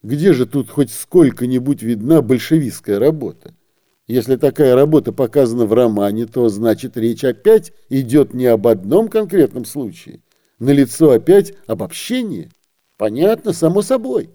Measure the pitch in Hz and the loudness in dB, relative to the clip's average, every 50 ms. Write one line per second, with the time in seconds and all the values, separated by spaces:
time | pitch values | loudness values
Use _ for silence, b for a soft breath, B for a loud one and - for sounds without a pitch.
0 | - 107 131 147 165 196 160 123 127 107 - 143 123 - - 143 143 - - - | -8 -8 -6 0 2 2 2 2 0 -2 -2 -6 -6 -4 -4 -4 -4 -4 -4 -16
1 | - _ - 185 160 131 104 - 123 123 127 127 127 139 139 - 110 113 120 104 | -16 _ 4 4 4 4 2 -2 -6 -4 -2 -2 -2 -4 -6 -4 -4 -6 -6 -4
2 | 107 135 165 160 131 110 131 120 - - 160 160 147 113 98 - _ - 101 101 | 0 2 2 2 2 0 -2 -2 0 -2 -2 0 0 -2 -8 -10 _ -4 -2 0
3 | 117 147 160 151 123 92 - _ _ - _ _ _ _ _ _ _ _ _ _ | 0 0 0 -2 -8 -12 -12 _ _ -20 _ _ _ _ _ _ _ _ _ _
4 | _ _ 117 127 113 117 131 120 - 139 - - 151 131 123 131 143 156 156 147 | _ _ -4 -4 0 0 -2 0 0 -2 0 2 2 4 4 4 4 4 2 2
5 | - 120 104 - 131 113 - 147 135 117 117 123 117 101 110 120 123 117 107 104 | 2 0 -4 -4 -4 0 2 0 0 2 0 -2 0 2 2 2 2 2 0 0
6 | 101 101 101 110 117 110 113 127 123 113 101 101 113 117 107 - - 131 _ 120 | -2 -2 -2 -4 -6 -6 -4 0 0 0 0 -2 -2 -2 -2 -2 -6 -12 _ -4
7 | 110 113 113 - - 131 120 _ _ 208 220 220 - - - _ _ _ 131 135 | -4 -4 -4 -2 -4 -4 -4 _ _ 4 4 4 2 -4 -20 _ _ _ -4 -4
8 | 135 113 127 151 139 - - 123 127 123 117 110 98 120 113 98 92 98 139 185 | -4 2 2 2 2 2 -2 -2 2 2 2 4 4 2 0 0 0 0 0 0
9 | 226 226 - 220 214 170 190 190 147 - - 131 117 - - 147 131 101 82 - | 0 0 -2 -4 -4 0 2 2 2 2 0 -10 -12 -10 -10 -10 -10 -10 -12 -16
10 | - - - - _ _ _ _ _ _ _ _ 113 131 143 143 139 127 - - | -20 -20 -20 -20 _ _ _ _ _ _ _ _ -2 0 2 2 2 0 0 2
11 | 160 151 127 113 - - 185 202 - - - - _ - 110 - 107 - - - | 4 4 4 4 4 4 4 4 2 0 -10 -20 _ -10 -8 -8 -8 -10 -10 -14
12 | - - 247 254 240 208 156 92 151 - _ _ _ _ _ _ _ _ _ _ | -10 -6 -6 -6 -6 -6 -8 -10 -12 -16 _ _ _ _ _ _ _ _ _ _
13 | 107 107 107 127 165 202 226 226 - 220 165 - 165 160 175 208 202 - 262 254 | -4 -4 -2 0 0 0 0 0 -4 -6 -4 0 0 0 0 0 0 0 -2 -4
14 | 220 254 247 208 170 165 | -2 -4 -6 -6 -6 -8